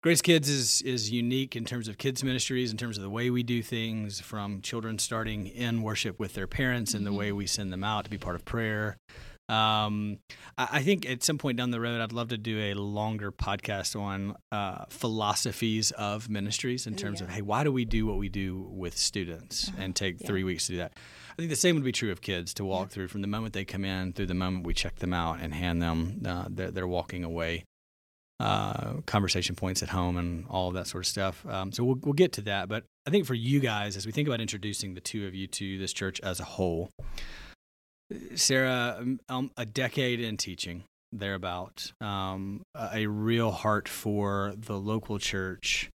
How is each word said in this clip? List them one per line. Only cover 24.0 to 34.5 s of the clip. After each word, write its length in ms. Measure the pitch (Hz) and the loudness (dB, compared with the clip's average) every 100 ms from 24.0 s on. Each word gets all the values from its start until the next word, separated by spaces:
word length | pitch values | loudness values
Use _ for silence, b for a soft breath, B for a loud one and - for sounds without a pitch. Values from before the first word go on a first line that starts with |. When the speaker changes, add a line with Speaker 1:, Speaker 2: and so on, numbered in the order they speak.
| 92 | -2
Speaker 1:
through 140 | 90 95 | -2 0
the 80 | |
moment 300 | 90 92 92 85 | 2 2 0 0
we 80 | |
check 220 | 85 - - | 0 0 -2
them 160 | 90 | 0
out 260 | 90 85 80 | 2 0 0
and 140 | 82 | -4
hand 260 | 76 87 85 | -2 2 2
them, 400 | 85 82 82 113 104 | 4 2 0 -2 -2
uh, 200 | 87 95 | -2 -4
their, 200 | 98 92 | -4 -4
their 160 | 87 90 | -2 0
walking 380 | 90 - 92 | 0 -2 -4
away, 400 | 85 82 82 85 - _ _ _ _ _ _ _ | -4 -2 0 -2 -4 _ _ _ _ _ _ _
uh, 600 | 107 101 - - - 143 - | 2 2 2 -2 -2 -4 2
conversation 480 | 107 95 92 87 92 | 4 4 2 0 0
points 260 | 95 92 | 0 0
at 60 | - | 0
home 280 | 92 90 87 | 2 2 2
and 260 | 87 82 85 | 0 -2 -2
all 200 | 95 92 | 0 0
of 60 | |
that 120 | 92 90 | 0 -4
sort 160 | 90 | -2
of 40 | 90 | -2
stuff. 360 | - 95 95 - | 0 0 -2 -6
Um, 260 | 104 95 | -4 -4
so 120 | 104 | 2
we'll, 120 | 123 131 | 4 4
we'll 100 | 143 | 2
get 200 | 143 - | 6 6
to 80 | - | 4
that. 260 | 104 98 92 | -2 0 0
But 160 | 107 - _ - | -4 -4 _ 2
I 40 | |
think 140 | 190 | 2
for 100 | 147 | 4
you 260 | 123 117 143 | 0 4 4
guys, 360 | 131 104 104 98 | 4 2 -2 -4
as 80 | |
we 80 | 98 | -4
think 160 | 110 147 | 0 0
about 120 | 117 | 0
introducing 500 | 113 | 0